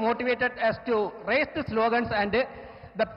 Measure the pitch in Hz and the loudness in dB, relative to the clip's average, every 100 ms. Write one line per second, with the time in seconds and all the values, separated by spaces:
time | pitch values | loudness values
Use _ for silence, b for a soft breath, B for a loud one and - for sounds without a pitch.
0 | 220 233 247 247 247 247 226 220 - 220 | 0 2 0 2 0 2 0 0 0 0
1 | 196 - - 247 294 - - 220 226 240 | 0 -4 0 0 0 -2 -2 2 2 2
2 | 233 208 202 214 262 B B B B 190 | 2 0 2 0 0 B B B B -2
3 | 220 | -2